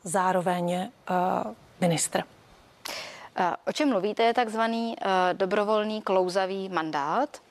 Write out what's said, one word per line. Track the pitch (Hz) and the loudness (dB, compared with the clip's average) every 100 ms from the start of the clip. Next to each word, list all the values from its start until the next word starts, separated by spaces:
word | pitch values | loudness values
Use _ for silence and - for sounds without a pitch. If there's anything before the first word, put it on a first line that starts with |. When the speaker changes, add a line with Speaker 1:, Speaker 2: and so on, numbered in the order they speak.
Speaker 1:
zároveň, | 185 190 185 185 175 180 175 | -4 0 2 2 0 0 0
eh, | 180 196 - - 185 180 - 214 220 - - | -2 -4 -10 -4 0 0 0 -4 -10 -16 -2
ministr. | 180 156 - - - - - - - _ - - - - - - | 0 2 0 -4 -6 -12 -20 -20 -20 _ -12 -12 -12 -16 -10 -2
Speaker 2:
Eh, | 180 - - | -2 -2 -4
o | |
čem | 196 294 | 0 2
mluvíte, | 208 202 208 | 2 0 2
je | 226 | 2
takzvaný, | 233 233 220 226 226 233 - | 2 0 0 0 0 -4 -4
eh, | 196 190 180 | 0 2 2
dobrovolný | 180 190 202 208 214 214 214 | 2 0 2 2 2 0 -2
klouzavý | 214 190 185 185 185 196 190 | 0 2 2 0 -2 -4 -4
mandát. | 175 160 151 139 196 294 - _ | -4 -2 -2 0 0 -2 -6 _